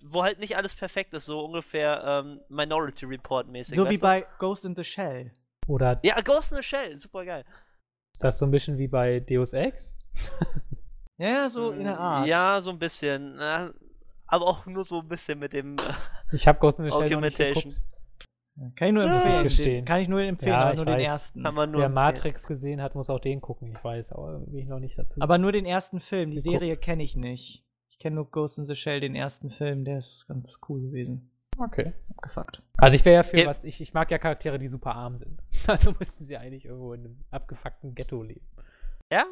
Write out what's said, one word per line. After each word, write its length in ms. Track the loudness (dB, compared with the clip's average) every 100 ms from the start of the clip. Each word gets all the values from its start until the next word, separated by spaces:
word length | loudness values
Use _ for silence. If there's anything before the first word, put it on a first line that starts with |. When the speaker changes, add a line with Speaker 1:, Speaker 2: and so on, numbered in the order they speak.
Speaker 1:
wo 200 | -6 0
halt 160 | 0 0
nicht 160 | -4 -2
alles 180 | -2
perfekt 380 | -4 -8 -6 -6
ist, 140 | -8 -8
so 180 | -8
ungefähr, 800 | -6 -8 -4 0 2 0 0 -2
ähm, 160 | -2 -12 -12
Minority 560 | -4 0 0 -2 -6
Report 420 | -10 -10 -4 -4 -4
mäßig, 300 | -10 -6 0
Speaker 2:
So 80 |
wie 60 | 2
Speaker 1:
weißt 80 | 4
du? 40 | 4
Speaker 2:
bei 200 | 4 0 -6
Ghost 260 | -6 -4
in 100 | -8
the 80 | -8
Shell. 480 | -8 -6 -6 -6 -12 -18 _ -8 -2
Speaker 3:
Oder 340 | 2 2 2
Speaker 1:
Ja, 160 | 2 2
Ghost 300 | 2 2 2
in 40 | -4
the 60 |
Shell, 320 | -4 -6 -6 -10
super 260 | -14 -12 -10
geil. 180 | -12 -14 -20 _ _ _ _ _ -2
Speaker 3:
ist 80 |
das 140 | 0 2
so 80 | 2
ein 40 |
bisschen 280 | 2 2 -4
wie 100 | 0
bei 320 | 0 2 0
Deus 320 | 0 0 0
Ex? 420 | 0 -2 -4 -12 -14 -6
<laughs> 260 | -4 -2 -2 0 0 -2 -6 -10 -14 -16 -6
Speaker 2:
Ja, 100 | -2
ja, 200 | 0 -2
so 220 | -4 -4
in 120 | -4
der 120 | -6 -4
Speaker 1:
Mm, 20 |
Speaker 2:
Art. 280 | -2 0 2
Speaker 1:
ja, 320 | 4 4 2
so 80 | -2
ein 80 | -6
bisschen, 600 | -6 -4 -2 -2 -6 -8
äh, 300 | -4 -4 -6 -12 -20 -20 -20 -16 -2
aber 200 | 0 2
auch 180 | -2 -4
nur 180 | -8 -6
so 140 | -6
ein 80 | -6
bisschen 300 | -10 -8 -8
mit 140 | -6
dem, 240 | -6 -6 -6
äh, 160 | -6 -4 -4 -4 -2
Speaker 3:
Ich 160 | 6 8
hab 100 | 8
Ghost 180 | 6 4
in 80 | 0
the 40 |
Shell 200 | 0 0
noch 100 | 0
nicht 180 | -2 0
Speaker 1:
Augmentation. 340 | 0 0 -2
Speaker 3:
geguckt. 80 | -4 -6 -6 -16 -18 -20 _ _ -16
Speaker 2:
Ja, 140 | -12
kann 140 | -2 2
ich 60 |
nur 100 | 4
Speaker 1:
Ja. 100 | 4
Speaker 2:
empfehlen. 280 | 4 6 4
Speaker 3:
Muss 100 | 6
ich 40 | 6
gestehen. 260 | 6 0
Speaker 2:
Kann 160 | 0 0
ich 80 | 2
nur 120 | 0
empfehlen, 300 | 0 -2 2
Speaker 3:
Ja, 80 | 4
Speaker 2:
aber 80 | 4
Speaker 3:
ich 60 | 2
Speaker 2:
nur 100 | 0
den 80 |
Speaker 3:
weiß. 100 | 2 0
Speaker 2:
ersten. 360 | -2 -6 -6
Speaker 1:
Kann 120 | -4
man 160 | 0 0
nur 100 | 2
Speaker 3:
Wer 60 | 2
Speaker 1:
empfehlen. 160 | 4 2
Speaker 3:
Matrix 400 | 2 -2 -4 -6
gesehen 340 | -6 -6 -6
hat, 140 | -6
muss 160 | -6 -4
auch 100 | -4
den 200 | -4 -6
gucken. 320 | -6 -10 -12 -10
Ich 80 |
weiß, 280 | -8 -8 -10
aber 200 | -12 -10
irgendwie 320 | -10 -10 -10
noch 140 | -8 -8
nicht 180 | -6 0
dazu. 220 | 0 2
Speaker 2:
Aber 160 | 4 4
nur 140 | 4
den 140 | 0 0
ersten 340 | -2 -4 -10
Film. 300 | -6 -4 -4
Die 60 | -4
Speaker 3:
Geguckt. 220 | -2 0
Speaker 2:
Serie 160 | 0 -2
kenn 220 | 0 0
ich 140 | 0 -2
nicht. 500 | -4 -8 -12 -20 _ _ _
Ich 80 | _
kenn 160 | -6
nur 160 | -4 -4
Ghost 280 | -4 -4 -6
in 100 | -10
the 80 | -8
Shell, 240 | -4 -4
den 160 | -4 -4
ersten 340 | -6 -8 -10
Film. 340 | -6 -4 -4
Der 140 | -4 -6
ist 300 | -8 -14 -10
ganz 320 | -10 -10 -14 -8
cool 120 | -6
gewesen. 500 | -6 -6 -6 -8 -10 _ -6 -4
Speaker 3:
Okay. 360 | -2 -2 -4 -4 -8
Speaker 2:
Abgefuckt. 520 | -10 -10 -10 -10 -14 _ 10
Speaker 3:
Also 180 | 10
ich 100 | 12
wär 80 | 12
ja 100 | 10
für 160 | 8 4
Speaker 1:
Ja. 60 | 4
Speaker 3:
was, 160 | 2
ich, 160 | -8 -12
ich 120 | -6
mag 160 | -2 0
ja 60 | 0
Charaktere, 420 | 0 -2 -4 -4
die 80 | -6
super 260 | -8 -6
arm 220 | -8 -8 -10
sind. 260 | -8 -8 0
<laughs> 160 | 2 4
Also 260 | 8 8 8
müssten 260 | -4 -10
sie 120 | -14 -12
eigentlich 300 | -12 -14 -14
irgendwo 260 | -12 -10
in 80 | -12
einem 240 | -14 -16 -10
abgefuckten 640 | -10 -8 -10 -12 -12 -14 -10
Ghetto 260 | -8 -8
leben. 240 | -10 -14 -18 -20 -20 -10 -8 -8 -2
Speaker 1:
Ja, 140 | 0 0